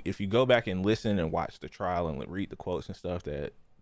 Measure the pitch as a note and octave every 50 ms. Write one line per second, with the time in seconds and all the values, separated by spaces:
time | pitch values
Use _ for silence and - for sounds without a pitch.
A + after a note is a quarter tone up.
0 | - G2+ F#2+ - G2+ G2 G2+ A#2+ C3 B2+ B2 A#2 - G#2+ F#2 F#2 F#2 G#2 A2 -
1 | - A2 G2+ F#2+ E2 D#2 - E2 D2+ - - - - D2+ - - G2+ F2+ F2+ F2
2 | F2 D#2+ D2 C2+ - - F2 G2 G2 - - - - F#2+ F2+ D#2 - - F#2 -
3 | - F2+ F2+ F2 - - D2 C#2+ C#2+ - - - - - - -